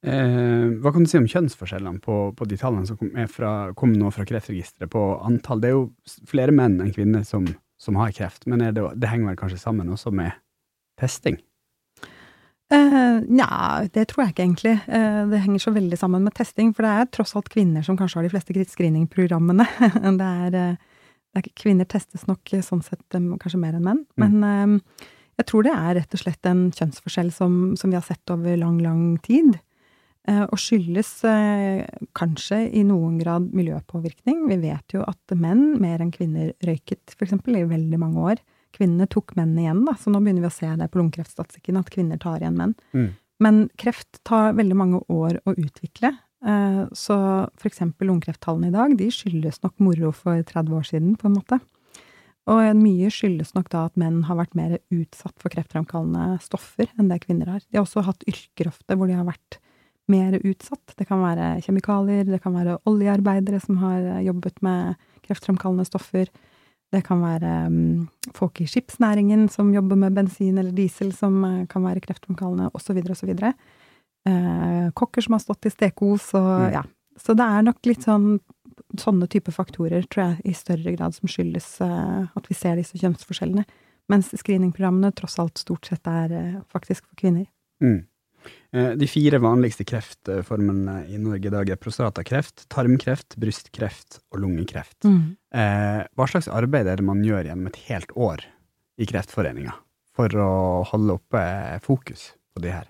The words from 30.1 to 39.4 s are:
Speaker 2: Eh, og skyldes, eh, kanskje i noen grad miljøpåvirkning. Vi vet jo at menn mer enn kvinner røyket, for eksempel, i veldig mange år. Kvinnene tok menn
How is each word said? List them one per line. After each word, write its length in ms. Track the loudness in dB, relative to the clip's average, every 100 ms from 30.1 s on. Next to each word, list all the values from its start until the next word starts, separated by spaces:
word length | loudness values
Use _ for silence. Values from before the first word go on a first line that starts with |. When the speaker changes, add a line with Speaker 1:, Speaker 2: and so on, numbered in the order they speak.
| _ 0
Speaker 2:
Eh, 140 | 0
og 140 | 0 -2
skyldes, 500 | 0 0 0 -2 -2 -2
eh, 640 | 0 2 2 0 0 -2 -4 -10 -14
kanskje 460 | -4 -4 -4 -2 -2 0 2
i 60 |
noen 300 | 4 4 2 0
grad 280 | 0 0 0 0
miljøpåvirkning. 840 | -2 -4 -8 -8 -8 -4 -2 0 0
Vi 80 | 0
vet 320 | -2 -4 -6
jo 80 | -6
at 300 | -6 -8 _
menn 460 | 0 2 4 4 4
mer 220 | 0 0
enn 60 | -4
kvinner 380 | -2 -4 -2 -4 -4
røyket, 540 | -4 -4 -6 -12 -12 -8
for 80 |
eksempel, 320 | -2 -2 0 0
i 80 |
veldig 340 | 0 0 0 0
mange 220 | 0 0
år. 220 | 0 -2 _ _ _ 0
Kvinnene 320 | 2 2 2
tok 240 | 0 -2
menn 220 | -2